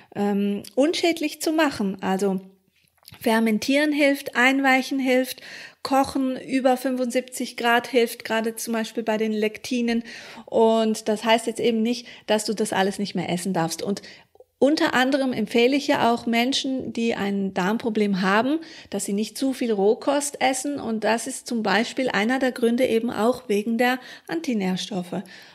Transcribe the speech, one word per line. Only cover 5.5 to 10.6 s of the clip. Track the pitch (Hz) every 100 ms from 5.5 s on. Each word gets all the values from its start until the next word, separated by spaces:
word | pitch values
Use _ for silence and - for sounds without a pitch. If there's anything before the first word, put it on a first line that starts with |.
| - - _
Kochen | - 269 269 277 262 254
über | 143 262 254 254
fünfundsiebzig | 269 254 254 247 254 - 247 -
Grad | 240 233 233
hilft, | 254 233 -
gerade | - 220 226
zum | 226 -
Beispiel | 226 220 -
bei | 220 214
den | 220
Lektinen. | 214 214 214 - 247 233 233 233 - - - -
Und | -